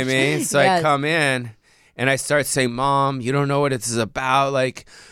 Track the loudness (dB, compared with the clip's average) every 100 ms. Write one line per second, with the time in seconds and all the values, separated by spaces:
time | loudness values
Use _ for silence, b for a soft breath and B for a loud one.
0 | 2 0 0 0 0 2 4 4 2 0
1 | 0 0 0 -2 -6 -16 b b b -4
2 | -2 0 0 0 0 0 0 0 0 2
3 | 0 -2 -2 -2 0 0 0 -2 -4 -4
4 | -4 -4 0 0 2 0 -2 -4 -18 B
5 | B